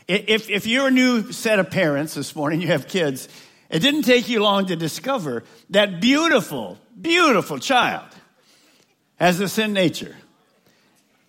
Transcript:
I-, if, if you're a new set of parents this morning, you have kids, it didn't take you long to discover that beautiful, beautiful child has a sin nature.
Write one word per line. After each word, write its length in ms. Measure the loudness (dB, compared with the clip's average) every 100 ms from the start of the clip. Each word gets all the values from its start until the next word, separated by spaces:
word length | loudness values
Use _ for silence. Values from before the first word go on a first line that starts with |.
| -4
I-, 140 | -4 0
if, 220 | -2 -2
if 160 | -4 -2
you're 220 | 0 2
a 40 |
new 420 | 4 4 2 -2
set 260 | -6 0 0
of 100 | 0
parents 440 | 0 0 0 -4
this 220 | -8 -10 -6
morning, 260 | -2 -2
you 60 | 0
have 200 | -2 -2
kids, 400 | -2 -2 -2 -10 -20 -20 _ -8
it 100 | -2
didn't 240 | 0 2
take 260 | 2 2 2
you 120 | 0
long 260 | 2 2 0
to 100 | -4
discover 640 | -4 -6 -4 -4 -4 -6 -8 -18 -2
that 280 | 2 2 2
beautiful, 760 | 2 2 4 2 0 -6 -8 -12 _ -10
beautiful 600 | 0 2 4 4 0 -6
child 480 | 0 2 2 -2 -10 -20 _ _ _ _ _ _ _ _ _ 0
has 220 | 2 2
a 80 | -2
sin 240 | -2 -2
nature. 420 | 2 0 0 -8 -16 -20 _ _ _ _ _ _ _ _ _